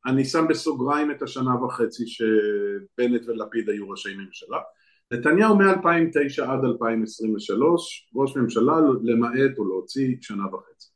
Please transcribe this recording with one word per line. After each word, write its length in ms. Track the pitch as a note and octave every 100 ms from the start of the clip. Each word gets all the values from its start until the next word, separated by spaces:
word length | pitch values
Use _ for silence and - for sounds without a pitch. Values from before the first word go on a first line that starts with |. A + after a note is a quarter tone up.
| C3
אני 200 | C3+ C3
שם 200 | E3 D#3+
בסוגריים 600 | - D#3+ C3+ C3 D3 D3+
את 100 | C#3+
השנה 420 | C3 C3 B2+ B2
וחצי 400 | B2 - A2+ - A#2
שבנט 1120 | - A2 G#2+ G#2 G#2 G2+ G2+ G2 - B2 A#2+ A#2
ולפיד 420 | A2+ G#2+ A#2 G#2
היו 200 | G#2 G2
ראשי 200 | F#2+ G2+ G2
ממשלה. 400 | F#2+ - - D3 - _ _ _ _
נתניהו 460 | A#2+ D3 E3+ A3 G3+
מאלפיים 540 | G3 F#3 E3+ E3+ E3
תשע 380 | D3+ C#3+ C#3+ B2+
עד 80 | C3+ C3
אלפיים 380 | A#2 A#2 A2+
עשרים 320 | G#2+ - A2 G#2
ושלוש, 760 | - G2+ D3 E3+ - - _ A#2+
ראש 200 | C3+ C3+
ממשלה, 360 | A#2+ A#2+ B2+ D#3+ D3+ A#2+
למעט 540 | A#2 A#2 A#2+ B2 C3+ C3
או 80 | G2
להוציא 480 | F#2 - C3+ C3 B2+
שנה 260 | - G2+ G2
וחצי. 420 | F#2+ - _ -